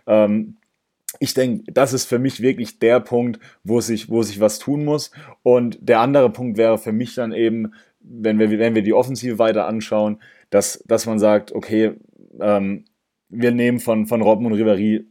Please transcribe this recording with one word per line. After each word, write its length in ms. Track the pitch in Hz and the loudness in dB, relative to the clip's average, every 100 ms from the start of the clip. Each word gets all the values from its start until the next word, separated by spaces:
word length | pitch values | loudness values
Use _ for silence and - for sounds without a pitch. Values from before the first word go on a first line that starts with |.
| - | 0
Ähm, 480 | 110 104 107 110 - _ _ _ _ - - | 4 4 2 -4 -12 _ _ _ _ -18 -6
ich 140 | 135 | -4
denk, 300 | - 131 110 - | 0 0 -2 -4
das 200 | 127 131 | 0 0
ist 100 | 127 | 0
für 160 | - 131 | -2 -2
mich 220 | 135 - | -2 -2
wirklich 380 | 120 120 117 - | -2 -2 -6 -2
der 200 | 113 123 | 2 2
Punkt, 400 | 107 120 120 113 - _ | 2 -2 -2 -6 -14 _
wo 160 | 95 117 | -2 -2
sich, 300 | 113 110 - | 0 -4 -2
wo 140 | 113 | -2
sich 180 | 110 101 | -2 0
was 180 | 107 107 | 0 0
tun 240 | - 143 | -6 -4
muss. 260 | 147 151 - - - - | -2 -4 -4 -16 -20 -4
Und 360 | 127 123 120 - | 2 4 2 -4
der 220 | - 113 | 0 2
andere 280 | 123 139 123 | 4 4 2
Punkt 280 | 110 123 104 | 0 -6 0
wäre 200 | 113 110 | 2 2
für 140 | - | -2
mich 240 | 110 120 - | -4 -4 -6
dann 160 | 117 | -6
eben, 420 | 110 113 113 107 - _ _ | 0 0 0 -6 -12 _ _
wenn 360 | - 117 107 107 | -20 -6 -2 2
wir, 120 | 107 | 2
wenn 240 | 107 117 110 | 2 0 0
wir 80 | |
die 100 | 101 | 2
Offensive 460 | 110 127 127 123 110 | 2 0 -2 -6 0
weiter 260 | 113 107 85 | 0 0 -2
anschauen, 520 | 110 107 107 107 104 - _ _ | -6 -4 -2 -2 -4 -12 _ _
dass, 340 | 101 - - - | 0 0 -4 -2
dass 200 | 113 117 | -2 -2
man 120 | 110 | 0
sagt, 360 | 107 104 104 | 2 2 0
okay, 400 | 110 - 110 110 - _ _ 50 60 | -10 -4 0 0 -2 _ _ _ -6
ähm, 420 | 104 101 98 101 - _ _ _ _ | -2 0 -2 -6 -12 _ _ _ _
wir 220 | 117 120 | -2 0
nehmen 280 | 120 120 120 | 2 2 0
von, 260 | 120 110 107 | 0 -2 0
von 140 | 120 | 0
Robben 240 | 107 101 120 | 2 2 2
und 80 | |
Ribéry 520 | 107 110 98 107 107 - | 0 2 2 0 -2 -2